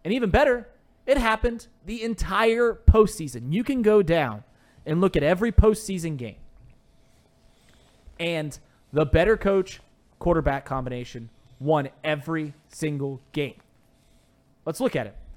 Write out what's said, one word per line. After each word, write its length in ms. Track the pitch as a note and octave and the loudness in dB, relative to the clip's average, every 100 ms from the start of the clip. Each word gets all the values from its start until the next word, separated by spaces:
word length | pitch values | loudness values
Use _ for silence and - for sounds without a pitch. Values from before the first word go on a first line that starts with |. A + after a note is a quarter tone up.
And 100 | E3 | -4
even 160 | B3 A3 | -2 2
better, 380 | G#3+ D4 B3 - _ _ _ | 4 4 2 -4 _ _ _
it 140 | - C#4 | 0 2
happened 480 | A#3 A3 A#3 A#3 - _ | 2 0 -2 -4 -14 _
the 180 | E3+ A3+ | -12 -8
entire 720 | A#3 A3 D#3 F#3+ A3+ A3+ A#3 - - | -6 -4 -2 2 2 4 0 2 4
postseason. 640 | A3 G#3+ - D3+ A#2+ B2 | 6 6 2 -10 -8 -4
You 120 | F#3 | -4
can 180 | B3 C4 | -2 0
go 200 | G#3+ G#3+ | 4 4
down 420 | D#3+ E3 C3 G#2+ - _ _ _ - | 4 0 0 -6 -16 _ _ _ -6
and 140 | E3 | 0
look 160 | F#3+ D#3+ | 2 2
at 60 | |
every 280 | C#3+ F3+ A#3 | 0 0 2
postseason 640 | - G#3+ G#3+ - F#3 E3 C#3+ | 4 4 2 -4 -8 -6 -8
game. 200 | A2+ - - - - - _ _ _ _ _ _ _ _ _ _ _ _ - - | -10 -14 -20 -20 -20 -20 _ _ _ _ _ _ _ _ _ _ _ _ -20 -8
And 380 | E3+ E3 D3+ - _ _ _ | -6 -4 -6 -10 _ _ _
the 120 | C#3+ | -2
better 320 | D3+ D#3+ F#3+ G#3+ | 2 2 4 2
coach 440 | G3 G3 F#3 - _ _ _ _ | 2 0 -2 -8 _ _ _ _
quarterback 440 | F3 E3 C#3+ C#3 | 0 0 0 -4
combination 640 | - C3+ B2 B2 A#2+ A#2+ A2+ _ _ - | -6 -8 -6 -10 -12 -14 -18 _ _ -10
won 280 | C#3 D3+ C#3 _ | 0 0 0 _
every 500 | D#3 D3+ D3 D#3+ D3+ - _ | -6 -6 -4 -6 -6 -12 _
single 520 | - D#3 C#3+ C#3 C3 _ | -8 -6 -4 -6 -10 _
game. 220 | D3+ C#3 - _ _ _ _ _ _ _ _ _ _ | -6 -6 -8 _ _ _ _ _ _ _ _ _ _
Let's 160 | - D#3 | -10 -4
look 160 | B3 C#3 | -2 -4
at 100 | G#2 | -8
it. 100 | - - | -14 -20